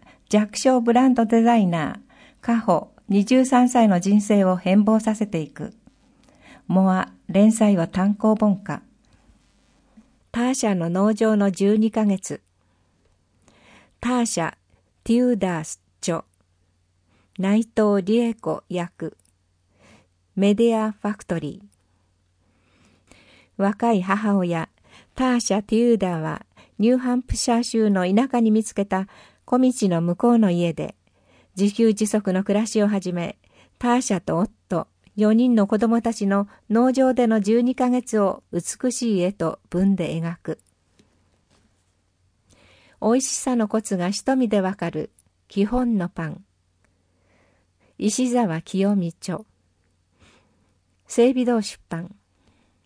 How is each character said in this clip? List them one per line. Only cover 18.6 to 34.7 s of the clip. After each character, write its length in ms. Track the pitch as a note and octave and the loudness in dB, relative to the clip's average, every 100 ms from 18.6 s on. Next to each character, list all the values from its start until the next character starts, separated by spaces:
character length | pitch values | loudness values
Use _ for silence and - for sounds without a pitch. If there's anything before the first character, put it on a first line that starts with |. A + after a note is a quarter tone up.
| - | -8
役。 480 | F3+ F3 - E3 - _ _ _ _ _ _ _ _ _ _ _ | -8 -8 -10 -14 -14 _ _ _ _ _ _ _ _ _ _ _
メ 200 | F#3 G3 | -2 0
デ 100 | G#3 A#3 | 2 2
ィ 120 | A3 | 0
ア 100 | A3 | -4
フ 60 | G#3 | -6
ァ 120 | G#3 | -8
ク 120 | G#3 - | -8 -8
ト 120 | E3+ | -8
リ 220 | D3 - | -8 -12
ー。 1600 | G3+ _ _ _ _ _ _ _ _ _ _ _ _ _ _ - _ _ _ - | -20 _ _ _ _ _ _ _ _ _ _ _ _ _ _ -20 _ _ _ -4
若 340 | G3 G#3+ A#3 | -4 0 0
い 80 | G#3 | 0
母 380 | F#3 G3+ G#3+ G3+ | 0 -2 0 0
親、 320 | F3+ E3 - _ _ - _ | -2 -4 -8 _ _ -20 _
タ 200 | - B3+ | -4 0
ー 60 | A#3+ | 0
シ 140 | - | 0
ャ・ 80 | G3+ | -2
テ 140 | G3+ A3 | 0 2
ュ 180 | A#3+ | 2
ー 40 | A3+ | 2
ダ 160 | F#3 | 0
ー 60 | E3 | -4
は、 260 | D#3 D#3 - _ _ - | -6 -8 -14 _ _ -2
ニ 120 | A3 | 2
ュ 40 | |
ー 40 | B3+ | 2
ハ 180 | B3+ B3 | 0 -4
ン 60 | |
プ 140 | - - | -2 -4
シ 160 | - | 0
ャ 60 | A#3 | 0
ー 40 | |
州 280 | A#3+ A3+ G#3+ | 0 0 2
の 160 | G3 F3+ | 2 2
田 180 | G#3 C4+ | 0 0
舎 80 | A#3+ | 0
に 100 | A3+ | 2
見 140 | G#3+ | 2
つ 100 | - | 0
け 120 | - G3+ | -6 -4
た 220 | F#3+ G3 - - _ | -4 -6 -14 -20 _
小 140 | - B3 | -2 0
道 140 | B3+ B3 G3 | 2 2 0
の 100 | E3+ | 0
向 160 | E3+ F3 | 0 0
こ 140 | A#3+ | 2
う 80 | A#3 | 4
の 120 | G3+ | 4
家 220 | F3 E3+ | 2 -2
で、 220 | D#3 - - _ _ _ _ _ F#3 | -4 -8 -12 _ _ _ _ _ -2
自 180 | G3+ | 0
給 140 | G3+ A3+ | 2 2
自 180 | G#3 G#3+ | 2 0
足 260 | G#3+ G3+ | -2 -2
の 120 | F#3 | -2
暮 140 | G3+ G3+ | 0 -2
ら 80 | A3+ | 0
し 160 | A3 | 0
を 60 | G#3 | 0
始 240 | G3 F#3 | 0 -4
め、 240 | F3 E3+ - _ _ _ - | -6 -8 -10 _ _ _ -6
タ 100 | A#3+ B3 | 0 0
ー 40 | |
シ 140 | - | 0
ャ 60 | F#3 | -4
と 180 | - E3 | -2 -2
夫、 500 | G#3 - - | -2 -6 -6